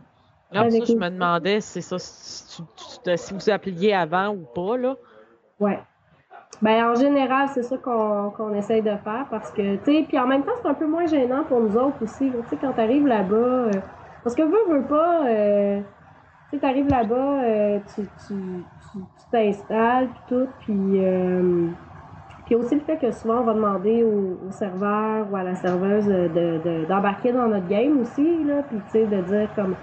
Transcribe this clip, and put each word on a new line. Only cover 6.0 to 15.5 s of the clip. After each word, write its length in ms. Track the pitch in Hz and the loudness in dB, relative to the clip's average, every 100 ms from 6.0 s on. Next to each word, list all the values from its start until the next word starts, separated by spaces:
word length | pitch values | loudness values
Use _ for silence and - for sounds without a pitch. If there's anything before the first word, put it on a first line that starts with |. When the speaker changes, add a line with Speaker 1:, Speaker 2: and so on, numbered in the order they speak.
| _ _ _ - - - | _ _ _ -20 -20 -2
Speaker 1:
Ben, 300 | 214 226 233 | 2 4 4
en 40 | |
général, 540 | 240 285 285 254 262 277 | 4 4 4 2 2 0
c'est 80 | 262 | -2
ça 140 | 240 262 | -4 -6
qu'on, 520 | 254 233 214 208 208 | -2 0 0 0 -4
qu'on 220 | 208 214 | -6 -4
essaye 280 | 202 202 220 | -4 0 0
de 140 | 214 202 | 0 -4
faire 220 | 214 240 277 | -6 -8 -6
parce 200 | 214 - | -8 -6
que, 240 | - 196 196 | -4 -2 0
tu 80 | |
sais, 200 | 285 302 - | 2 2 2
puis 100 | 285 | 0
en 80 | 247 | 2
même 160 | 277 | 2
temps, 80 | 285 480 | 0 -2
c'est 60 | 330 | -2
un 60 | |
peu 120 | 269 311 | -2 0
moins 200 | 330 339 | 0 2
gênant 380 | 302 247 269 | 2 2 0
pour 160 | 311 247 | 0 2
nous 160 | 220 220 | 2 2
autres 260 | 277 277 | 0 -2
aussi, 280 | 214 - 269 | -8 -4 -4
là. 60 | 240 | -2
Tu 40 | 233 | -6
sais, 60 | 294 | -4
quand 120 | 269 | -4
t'arrives 340 | 240 220 285 285 | 0 2 2 4
là-bas, 300 | 214 190 220 | 2 2 2
euh, 340 | 247 254 226 196 - - - - | 2 0 0 -2 -4 -16 -20 -8
parce 100 | 233 | -4
que 80 | 240 | 0
veux, 320 | 311 415 392 285 | 2 2 2 2
veux 100 | - | 2
pas, 400 | 302 339 339 262 | 2 2 2 2
euh, 520 | 214 208 | 2 2